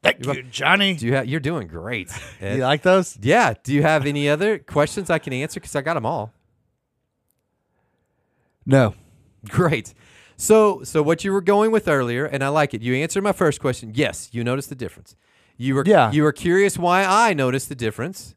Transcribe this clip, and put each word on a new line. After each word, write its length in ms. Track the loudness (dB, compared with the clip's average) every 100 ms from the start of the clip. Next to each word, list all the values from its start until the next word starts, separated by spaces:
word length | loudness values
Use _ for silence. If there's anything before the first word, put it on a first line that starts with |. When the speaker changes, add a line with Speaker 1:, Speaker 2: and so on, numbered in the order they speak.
Speaker 1:
Thank 200 | 0 -2
Speaker 2:
You're 120 | -4 -6
Speaker 1:
you, 60 |
Speaker 2:
wel-, 60 | -8
Speaker 1:
Johnny. 420 | -2 2 2 2
Speaker 2:
do 120 | -2 0
you 100 | 0
ha-, 60 |
you're 180 | -2 -4
doing 260 | -4 -6 -8
great, 460 | -12 -8 -8 -8 -14 -16
Speaker 1:
<laughs> 140 | -12
Speaker 2:
Ed. 180 | -6 -2
Speaker 1:
You 40 |
like 200 | 0 0
those? 360 | 4 2 2 -4
Speaker 2:
Yeah. 340 | 2 4 2 0
Do 140 | -2
you 80 | 0
have 240 | 2 2 0
any 220 | -2 0
other 320 | 0 0 -2
questions 500 | -4 -2 -2 -2 -2
I 80 | -4
can 140 | -2
answer? 260 | -6 -6 -10
'Cause 160 | -8
I 60 | -6
got 160 | -2 -4
'em 100 | -2
all. 260 | -4 -8 _ _ _ _ _ _ _ _ _ _ _ _ _ _ _ _ _ _ _ _ _ _ _ 2
Speaker 1:
No. 280 | 4 4 0 _ _ _ _ -6
Speaker 2:
Great. 460 | 0 2 0 -6 _ _ -20 _ _
So, 460 | 4 4 6 0
so 180 | -4 -2
what 220 | 0 0
you 80 | 0
were 80 | -2
going 300 | 2 2 4
with 180 | 2 2
earlier, 360 | 0 0 -2
and 180 | -4 -4
I 60 | -2
like 240 | 0 0
it. 80 | -2
You 120 | -2
answered 280 | -2 -2 -2
my 100 | -2
first 280 | 0 0 0
question. 320 | -4 -6 -8
Yes, 360 | -2 -2 -4 -10
you 100 | -6
noticed 240 | -4 -4 -6
the 60 |
difference. 420 | -10 -10 -12 -20 _ _ _ _ _
You 180 | -2
were, 100 | 0 4
Speaker 1:
Yeah. 240 | 6 6
Speaker 2:
you 100 | 4
were 100 | 2
curious 460 | 0 0 2 2 0
why 260 | 2 2
I 300 | 2 4 4
noticed 340 | 2 0 -2 -6
the 60 |
difference. 600 | -6 -6 -4 -10 -10 -18